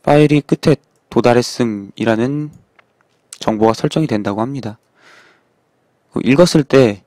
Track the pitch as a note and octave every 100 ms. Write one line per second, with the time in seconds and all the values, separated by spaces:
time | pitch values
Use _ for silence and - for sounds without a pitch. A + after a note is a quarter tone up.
0 | - D3 D3+ D3 - - - D3 _ _
1 | _ A#2 A#2+ A#2+ A#2+ - A#2+ G2+ G2 -
2 | A2 A2 B2 D3 D3+ - _ _ _ _
3 | _ _ _ - - A2 A2 A2 D3+ -
4 | D#3 G#2+ G2+ G2+ A#2+ C#3 A2 G#2+ _ _
5 | _ _ _ _ _ _ _ _ _ _
6 | _ - G#2+ C#3+ F3 D#3+ C#3 C3+ A#2+ G2+